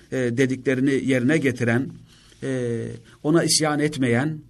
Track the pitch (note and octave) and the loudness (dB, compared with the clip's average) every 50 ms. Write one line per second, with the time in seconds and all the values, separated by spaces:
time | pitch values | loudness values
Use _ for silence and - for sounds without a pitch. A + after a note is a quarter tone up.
0 | - - C3 C3 B2+ A#2+ A#2 B2+ C3+ B2+ C3 C3 A#2 C#3 C3 B2+ C3 C#3+ C3+ B2+ | -12 -8 -4 -2 -2 0 2 2 2 0 0 -2 -2 0 0 2 2 2 2 0
1 | - C3 C3 B2+ A#2 C3 D#3+ D#3+ C3+ C3 A#2 - A#2+ A#2 A#2 B2 C#3 - - - | 0 0 0 2 2 2 2 2 2 0 0 0 0 0 0 0 0 -4 -8 -16
2 | - - - - - - - - C3 C3+ C3 B2+ B2 A#2 A#2 A2+ A#2 A#2 A#2 A#2 | -20 -20 -20 -20 -20 -20 -16 -10 -6 -6 -4 -4 -4 -4 -4 -4 -6 -8 -10 -14
3 | - - - - - D3+ D#3+ E3 C#3+ D#3+ - - D#3 D3+ D3+ C#3+ D3 D3+ D3+ B2+ | -18 -20 -14 -6 -2 2 2 2 2 2 0 0 0 0 0 0 0 -2 0 0
4 | C3 A#2+ A#2 A#2+ C#3+ D#3+ D#3 D3+ - - | 0 2 2 2 0 -2 -4 -8 -12 -18